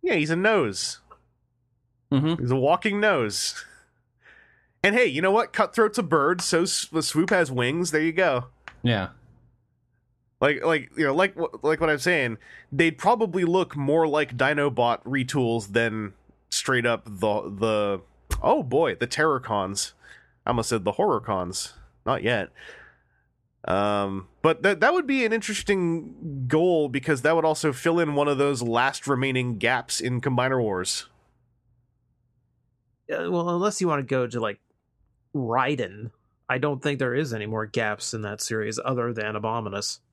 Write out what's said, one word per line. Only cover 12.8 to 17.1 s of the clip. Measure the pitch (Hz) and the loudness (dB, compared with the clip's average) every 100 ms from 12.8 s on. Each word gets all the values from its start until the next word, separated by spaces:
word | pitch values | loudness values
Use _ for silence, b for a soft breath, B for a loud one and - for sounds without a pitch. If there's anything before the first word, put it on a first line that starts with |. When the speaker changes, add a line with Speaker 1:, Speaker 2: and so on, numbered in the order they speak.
| 165 156 | 2 2
Speaker 1:
probably | 190 233 220 170 | 2 2 2 0
look | 170 180 180 147 | 2 2 0 -2
more | 139 156 160 | 0 2 4
like | 147 147 120 | 2 0 2
Dinobot | 131 147 143 120 120 117 | 2 2 0 2 0 0
retools | - 135 127 151 120 113 101 | -2 -2 0 0 2 0 0
than | 104 117 110 104 - _ _ _ | 2 2 0 -6 -10 _ _ _
straight | - - 127 120 | -4 0 2 2
up | 113 | 0
the, | - | -4